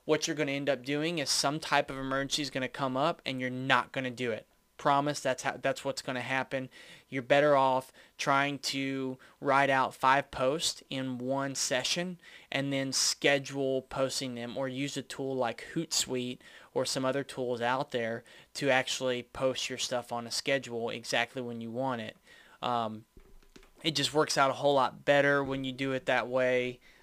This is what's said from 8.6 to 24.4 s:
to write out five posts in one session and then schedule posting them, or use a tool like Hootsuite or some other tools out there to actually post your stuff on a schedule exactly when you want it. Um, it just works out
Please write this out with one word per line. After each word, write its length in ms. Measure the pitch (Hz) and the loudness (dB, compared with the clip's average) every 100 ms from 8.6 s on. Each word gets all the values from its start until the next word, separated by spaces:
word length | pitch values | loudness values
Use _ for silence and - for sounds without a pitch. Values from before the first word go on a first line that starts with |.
to 580 | - 139 135 135 131 127 - _ | -4 -2 -2 -2 -4 -6 -14 _
write 300 | 127 135 139 | 4 4 6
out 260 | 135 120 | 4 2
five 360 | - 131 139 - | 4 4 4 2
posts 520 | - 131 156 - - - | 0 0 2 -2 -4 -8
in 300 | 139 131 127 | -6 -6 -4
one 360 | 127 135 139 | -4 -2 -4
session 640 | 135 - 127 127 175 180 175 - - - | -4 -2 0 0 -2 -4 -8 -16 -20 -6
and 220 | 139 139 | -4 -2
then 180 | 139 135 | -2 -2
schedule 920 | 131 - - 147 143 135 139 135 131 | 0 0 2 4 2 0 -4 0 -2
posting 520 | - 139 135 - 135 120 | -4 -4 -2 -2 -6 -8
them, 200 | 120 127 | -8 -4
or 120 | 135 | -4
use 280 | 127 139 - | -4 -4 -6
a 60 | |
tool 340 | - - 135 131 | -8 -6 -4 0
like 300 | 120 113 - | -2 -2 -8
Hootsuite 640 | - 165 - - 127 123 123 - - - | -6 -2 -2 0 -2 -4 -8 -16 -20 -6
or 140 | - 127 | -4 -2
some 180 | 139 | 0
other 180 | 131 135 | 0 -2
tools 380 | 135 - 123 120 | -4 -6 -4 -2
out 300 | 120 131 135 | 0 0 -2
there 340 | 123 113 113 - - - | -4 -4 -6 -10 -20 -16
to 160 | - 139 | -4 2
actually 520 | 127 127 - 131 123 | 2 2 -2 -2 -2
post 460 | 120 - 135 123 - | -6 -2 -2 0 -4
your 100 | 127 | -6
stuff 340 | - 123 117 | -4 -4 -4
on 140 | 120 117 | -8 -6
a 40 | |
schedule 580 | - - 139 123 117 117 | -4 0 -2 -2 -6 -4
exactly 540 | 117 110 127 117 135 | -6 -2 0 0 -4
when 180 | 120 117 | -8 -8
you 100 | 117 | -8
want 300 | 117 135 120 | -4 -2 -4
it. 160 | 110 - _ - - - | -6 -12 _ -20 -20 -6
Um, 420 | 120 120 110 110 - - - - - - - _ | -2 0 -2 -6 -14 -20 -20 -20 -20 -20 -20 _
it 120 | 165 | -4
just 200 | 147 127 | 0 0
works 240 | 147 151 | 2 2
out 100 | 151 | 4